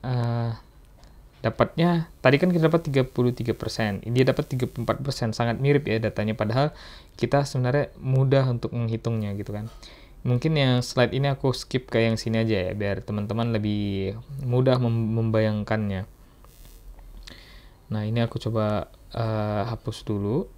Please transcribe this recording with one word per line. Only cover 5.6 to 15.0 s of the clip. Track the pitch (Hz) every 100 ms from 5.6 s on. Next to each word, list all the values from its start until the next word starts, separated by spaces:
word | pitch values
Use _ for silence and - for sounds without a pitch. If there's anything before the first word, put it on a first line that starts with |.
mirip | 135 143 147
ya | 110
datanya, | 113 - 104
padahal | 107 110 120 147 - - - - -
kita | - 143 143
sebenarnya | 135 123 143 143 -
mudah | 131 131 131 135 131
untuk | 120 -
menghitungnya | 120 117 113 117 113 104 101
gitu | 98
kan. | 104 110 - - - - - 123
Mungkin | 123 160 156
yang | 135 123
slide | 123 - 123
ini | 131 139
aku | 135 135
skip | 127 - 127 -
ke | 113
yang | 113 113
sini | - 113
aja | 113 104 90
ya, |
biar | 101 101 101 -
teman-teman | 104 104 110 117
lebih | 110 107 104 101 98 95 110 - 139
mudah | 131 123 131 123
mem-, | 123 117